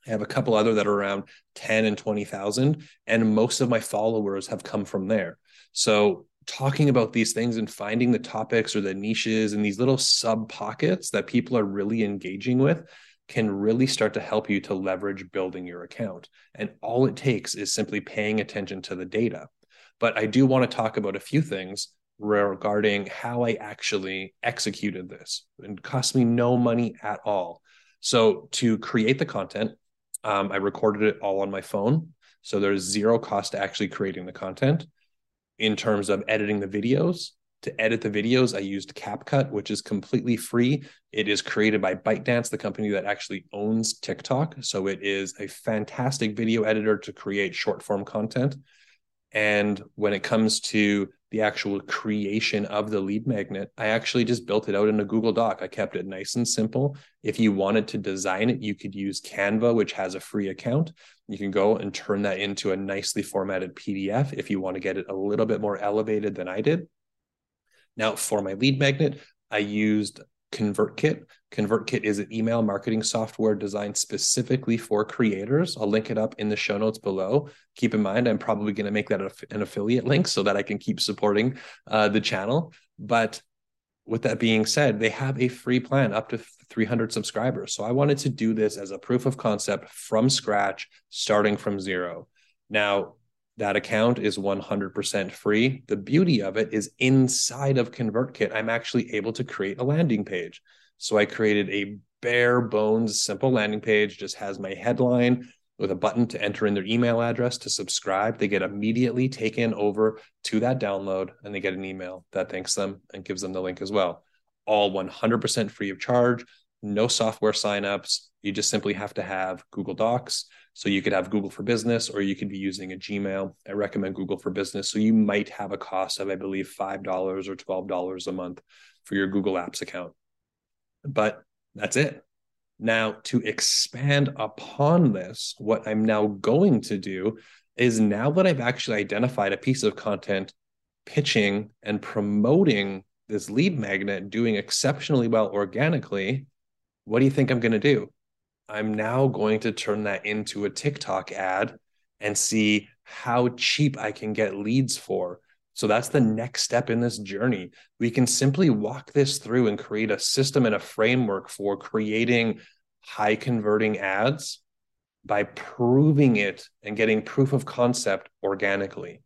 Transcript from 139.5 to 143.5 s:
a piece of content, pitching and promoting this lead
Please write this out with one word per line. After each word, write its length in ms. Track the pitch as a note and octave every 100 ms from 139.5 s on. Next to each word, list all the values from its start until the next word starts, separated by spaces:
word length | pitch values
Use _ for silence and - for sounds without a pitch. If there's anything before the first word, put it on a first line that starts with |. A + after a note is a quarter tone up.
a 60 | G2
piece 260 | - B2+
of 140 | G#2+ -
content, 560 | A2 G2+ - F#2+ F#2+ _ _ _ _ _ -
pitching 680 | - C#3 A2+ G2+ G2+ G#2 _
and 180 | G#2 G#2
promoting 1040 | - A2 G2+ G#2 A2+ D#3+ F3 G#2 G2 F#2+ - _ -
this 220 | G#2+
lead 280 | -